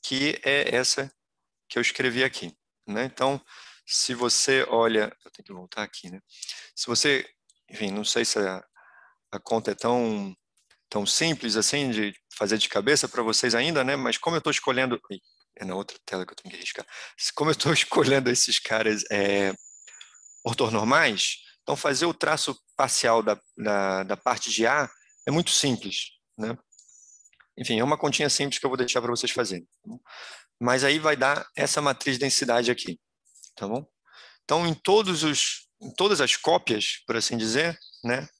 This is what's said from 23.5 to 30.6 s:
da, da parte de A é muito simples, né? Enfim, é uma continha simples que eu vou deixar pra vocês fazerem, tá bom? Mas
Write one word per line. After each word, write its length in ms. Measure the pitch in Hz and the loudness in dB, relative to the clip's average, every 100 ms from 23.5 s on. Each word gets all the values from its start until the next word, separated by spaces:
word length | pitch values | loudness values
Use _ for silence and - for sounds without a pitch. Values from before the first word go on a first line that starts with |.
| - | -6
da, 480 | 107 101 98 95 | -2 0 0 0
da 140 | 95 101 | -2 -4
parte 320 | - 117 - | -2 -2 -2
de 160 | 107 113 | 0 2
A 240 | 143 131 - _ _ - | 2 0 -6 _ _ -2
é 40 | |
muito 200 | 147 175 | 0 2
simples, 600 | - 143 117 98 - - - _ - | 2 2 -2 -4 -8 -8 -12 _ -10
né? 200 | 110 120 _ _ - - - - _ _ _ - | -8 -8 _ _ -20 -20 -20 -20 _ _ _ -10
Enfim, 220 | 123 113 | -2 0
é 40 | |
uma 140 | 127 151 | 2 0
continha 320 | 151 - 147 | 0 0 2
simples 280 | - 143 - | 0 0 -2
que 80 | 139 | -2
eu 40 | |
vou 80 | 127 | 0
deixar 240 | 123 131 | 0 0
pra 100 | 120 | 0
vocês 200 | 120 123 | 0 -2
fazerem, 340 | - 110 92 85 | -2 -2 -4 -10
tá 240 | _ - | _ -18
bom? 100 | 120 - - - - - | -18 -18 -18 -18 -18 -20
Mas 240 | - | -4